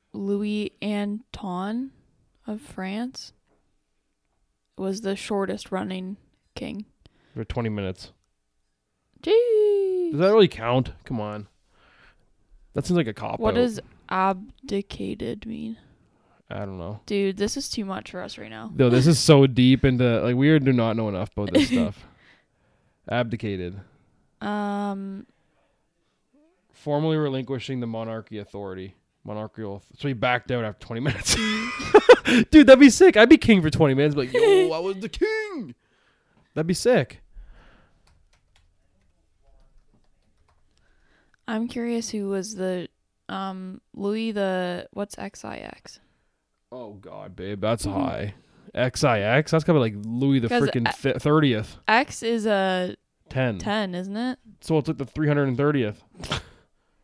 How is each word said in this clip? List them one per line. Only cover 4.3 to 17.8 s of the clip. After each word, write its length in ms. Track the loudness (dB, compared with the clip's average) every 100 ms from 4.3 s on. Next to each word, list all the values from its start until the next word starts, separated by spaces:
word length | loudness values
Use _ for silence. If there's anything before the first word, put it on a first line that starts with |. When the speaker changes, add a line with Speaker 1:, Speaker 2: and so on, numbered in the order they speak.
| _ _ _ _ -10
Speaker 1:
was 220 | -8 -6
the 140 | -6 -8
shortest 540 | -6 -6 -4 -8 -8
running 440 | -8 -8 -10 -10 -14 _ _ _
king. 320 | -14 -12 -12 -16 _ _ _ _
Speaker 2:
For 100 | -14
twenty 240 | -10 -6 -4
minutes. 440 | -4 -6 -8 -14 _ _ _ _ _ _ _ _ _ _ _
Speaker 1:
Jeez. 880 | 0 2 4 2 2 2 0 -2 -2
Speaker 2:
Does 80 | 0
that 120 | 4
really 160 | 6 4
count? 440 | 2 -2 0 0 -6
Come 160 | -8 -8
on. 260 | -6 -10 -14 _ _ _ _ _ _ _ _ _ _ _ _
That 120 | -8 -2
seems 100 | 0
like 100 | -2
a 60 |
cop 240 | -4 -8 -4
Speaker 1:
What 140 | -2
Speaker 2:
out. 60 | 0
Speaker 1:
does 200 | 0 -2 -14 _ -8
abdicated 1400 | -2 0 -2 -8 -20 -8 -6 -6 -10 -8 -8 -8 -10 -10
mean? 300 | -10 -10 -12 _ _ _ _ _ _ -14
Speaker 2:
I 100 | -12
don't 180 | -10 -10
know. 220 | -12 -12 -6
Speaker 1:
Dude, 320 | -2 -2 -2
this 180 | -4 -6
is 120 | -8
too 140 | -8